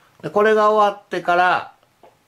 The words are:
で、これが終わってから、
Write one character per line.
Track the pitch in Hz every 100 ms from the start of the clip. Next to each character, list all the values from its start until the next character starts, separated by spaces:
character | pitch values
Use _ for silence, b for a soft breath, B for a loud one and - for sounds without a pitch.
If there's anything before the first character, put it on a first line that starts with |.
| b b
で、 | 160
こ | 208
れ | 214 214
が | 214
終 | 214 202
わ | 196
っ | -
て | 180
か | 170 175
ら、 | 180 143 - _ _ _ - _